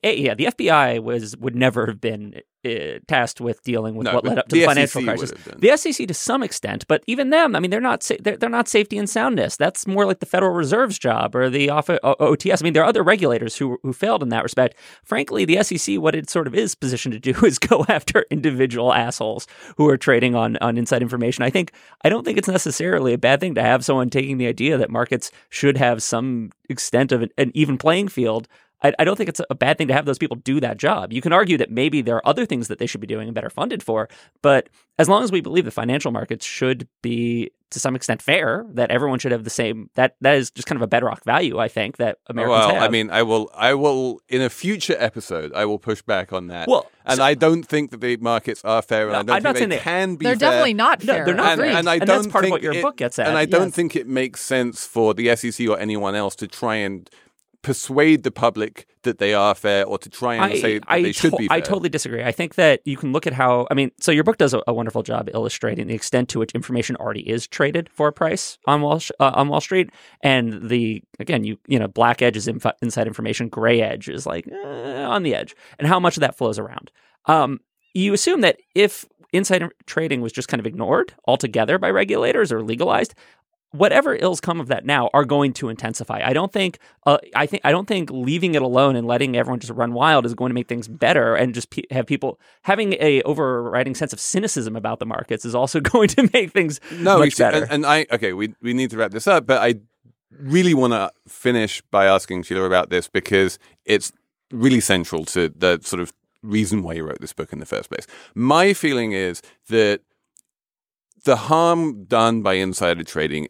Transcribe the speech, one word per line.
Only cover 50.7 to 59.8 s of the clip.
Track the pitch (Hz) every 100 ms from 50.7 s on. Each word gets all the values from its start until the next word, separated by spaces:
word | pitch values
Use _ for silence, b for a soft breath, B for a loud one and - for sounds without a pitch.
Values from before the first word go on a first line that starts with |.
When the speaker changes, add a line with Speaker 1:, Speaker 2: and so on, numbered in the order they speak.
Speaker 3:
not | 208 262 -
Speaker 1:
No, | 220
Speaker 3:
fair. | 196 175
Speaker 1:
they're |
not | 180 160
Speaker 2:
And, | 160
Speaker 1:
fair. | 294 170
Speaker 2:
and | 170
I | 165
Speaker 1:
And | 190
Speaker 2:
don't | 202
Speaker 1:
that's | 208
part | 226
of | 190
Speaker 2:
think |
Speaker 1:
what | 170
your | 156
Speaker 2:
it, | 170
Speaker 1:
book | 285 -
gets | 123 -
at. | 151
Speaker 2:
and | 156
I |
don't | 156 175
Speaker 3:
Yes. | 185
Speaker 2:
think | 170 165
it | 151 117
makes | 131 131 -
sense | - 131 120 - -
for | 117 110
the | 98 117
S | 113
E | 120
C | - 113
or | 104
anyone | 107 107 98
else | 104 98 -
to | 104
try | - 117 110
and | 98 95 - b b b _ _
persuade | 139 127 - 135 156 156
the | 131
public | - 117 107 110 - - _
that | 123 104
they | 101
are | 104 101
fair | 98 104 98